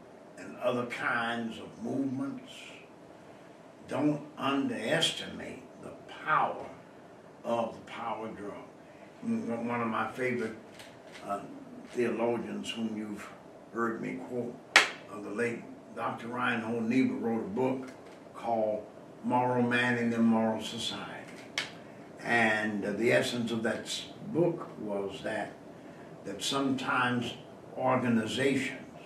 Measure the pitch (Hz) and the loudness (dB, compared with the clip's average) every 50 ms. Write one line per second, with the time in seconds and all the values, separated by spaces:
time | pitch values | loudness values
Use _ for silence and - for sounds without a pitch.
0 | - - - - - - - - - - - - 117 123 120 120 120 117 - - | -16 -18 -20 -20 -20 -18 -16 -14 -12 -12 -8 0 0 2 2 2 0 -2 -4 -2
1 | - - - 110 113 117 117 117 113 113 - - 95 - - - - - - - | 0 2 2 2 2 2 0 0 -2 -4 -4 -6 -10 -12 -10 -6 -4 -2 0 0
2 | 277 262 254 277 277 277 - - - - - - - - - - - - - - | 0 0 0 0 -2 -2 -4 -8 -10 -12 -14 -14 -14 -14 -16 -16 -18 -20 -20 -20
3 | - - - - - - - - - - - - - - - - - - 123 131 | -20 -20 -20 -20 -18 -18 -18 -18 -20 -20 -20 -20 -20 -20 -20 -18 -8 -4 0 4
4 | 151 151 147 147 - - - - 131 135 139 139 131 117 110 107 110 139 156 165 | 4 4 4 2 -4 -10 -8 -2 0 2 2 4 2 2 0 0 2 2 4 4
5 | - - - - - 95 90 - - - - - - - - - - - - - | 4 2 2 -2 -6 -8 -8 -8 -8 -8 -10 -10 -12 -16 -16 -14 -12 -12 -12 -12
6 | - - - - - - 156 147 - - - - - - - - - - - - | -14 -14 -14 -6 2 4 6 6 6 4 2 -4 -8 -10 -12 -14 -18 -18 -20 -20
7 | - - - - - - - - - - 117 117 113 110 - - - - - 117 | -20 -18 -20 -20 -20 -20 -20 -8 0 2 2 2 2 0 -4 -10 -12 -10 -8 -6
8 | 117 113 107 110 113 110 92 95 101 101 92 - - - - - - - - - | -4 -4 -4 -4 -6 -8 -8 -8 -8 -8 -8 -10 -12 -14 -18 -20 -20 -20 -20 -20
9 | - - - - - 117 113 113 113 113 117 117 117 120 120 120 117 113 113 - | -18 -18 -16 -6 -2 0 0 0 0 -2 -2 -2 0 0 0 0 0 0 0 0
10 | - 127 - 127 127 123 117 110 110 110 - - - - - - - - - - | -2 -2 -2 -2 0 0 0 0 -2 -4 -6 -10 -14 -18 -18 -18 -18 -18 -18 -18
11 | - - - - - - 101 101 - - - - - - - - - - - 123 | -18 -16 -14 -12 -4 -4 -4 -4 -4 -10 -12 -14 -14 -14 -14 -14 -14 -6 0 2
12 | 120 110 104 110 117 120 120 110 - 104 104 104 101 - - 117 113 110 107 107 | 2 2 4 2 2 2 2 0 -2 -4 -4 -4 -4 -6 -4 -2 -2 -2 -2 -2
13 | 107 104 104 98 - - - - - - - - - - - 113 117 113 107 101 | -4 -4 -6 -8 -8 -12 -14 -16 -18 -18 -18 -18 -18 -6 -2 0 0 0 0 -2
14 | 104 - - - - - 123 123 120 120 - - - - - - - - - - | -4 -4 -4 -4 -6 -4 -4 -4 -4 -4 -6 -10 -14 8 8 8 8 8 -2 -10
15 | - - 104 104 104 101 101 113 117 117 113 - - - - - - - 104 113 | -12 -10 -10 -8 -6 -4 0 0 0 0 0 -4 -8 -12 -14 -16 -16 -12 -8 -4
16 | 117 131 127 123 117 117 123 123 123 123 120 113 110 113 120 117 110 113 127 131 | -4 -4 -4 -4 -6 -6 -2 0 2 2 2 2 0 0 0 0 2 4 6 6
17 | 123 - 101 101 110 117 113 110 98 95 101 123 131 131 131 131 - - - - | 6 6 4 2 2 2 2 2 0 0 2 2 2 2 2 0 -4 -8 -12 -14
18 | - - - - - - - - - 117 117 113 107 107 107 - - - - - | -16 -16 -16 -16 -16 -16 -12 -6 -2 0 2 2 2 2 0 -2 -4 -10 -14 -16
19 | - - - - 110 117 123 123 127 123 123 123 120 120 120 123 127 123 120 120 | -18 -18 -16 -6 -2 2 4 4 6 6 6 4 4 4 4 4 4 4 4 4
20 | 117 117 117 113 113 113 113 110 113 113 110 110 - - 117 113 - - - 101 | 2 2 4 6 6 8 8 6 6 4 2 0 -2 -4 -4 -4 -4 -4 -4 -4
21 | 95 - - - - - - - - - - - - - - - - - - - | -8 -8 -10 -10 -12 -12 -14 -14 -14 -6 -4 -4 -4 -4 -8 -14 -16 -16 -16 -16
22 | - - - - - 117 117 117 113 110 110 110 110 110 104 98 - 104 98 104 | -16 -16 -14 -8 0 4 6 6 6 6 6 4 2 0 0 0 0 0 0 4
23 | 113 127 135 131 120 - 123 120 113 - 120 110 107 117 - - - - - - | 6 6 6 6 4 4 0 0 0 0 0 0 2 0 0 0 -4 -6 -6 -6
24 | - - - - - 104 - 156 175 170 - - - - - - 107 104 101 101 | -6 -10 -12 -12 -8 -2 2 4 4 4 2 0 -6 -10 -10 -8 -4 -2 -2 -2
25 | 98 95 92 - - - 104 101 95 - - - - - - - - - - - | -2 -2 -6 -6 -4 -4 -2 -2 -4 -6 -8 -14 -16 -16 -16 -16 -16 -16 -16 -16
26 | - - - - - 98 101 101 - - 139 139 139 131 - 123 - - - - | -16 -16 -16 -12 -10 -10 -8 -4 -2 0 2 2 4 2 2 2 2 2 4 4
27 | 120 123 123 120 - - - - - - - - - - - - 127 127 127 123 | 4 4 2 2 0 -2 -6 -8 -14 -16 -18 -18 -16 -12 -4 2 4 4 6 6
28 | 123 120 113 110 107 107 - 127 135 139 131 - - - - - - - - - | 6 6 4 4 4 2 2 4 4 4 4 4 2 0 -4 -8 -12 -14 -14 -16
29 | - | -16